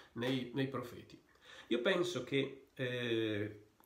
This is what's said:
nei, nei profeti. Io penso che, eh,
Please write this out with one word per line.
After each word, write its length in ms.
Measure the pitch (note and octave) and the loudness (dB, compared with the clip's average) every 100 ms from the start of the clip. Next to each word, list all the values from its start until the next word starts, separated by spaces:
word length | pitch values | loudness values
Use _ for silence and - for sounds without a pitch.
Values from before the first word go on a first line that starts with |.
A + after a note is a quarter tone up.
| - | -10
nei, 380 | A#2 B2+ C3 A#2+ | -2 2 2 0
nei 140 | C#3 C3 | -2 0
profeti. 520 | A#2+ A2 - - - - - - - - | -2 -6 -10 -16 -20 -20 -20 -20 -14 -2
Io 140 | A#2+ | 2
penso 420 | G3 F3+ - B2+ | 4 4 2 0
che, 440 | - C#3 C3+ - - | 0 0 0 -4 -14
eh, 880 | - B2 B2 A#2+ A2+ A2 G#2 G#2+ G#2 - _ | -6 -4 -2 2 2 2 0 -2 -6 -20 _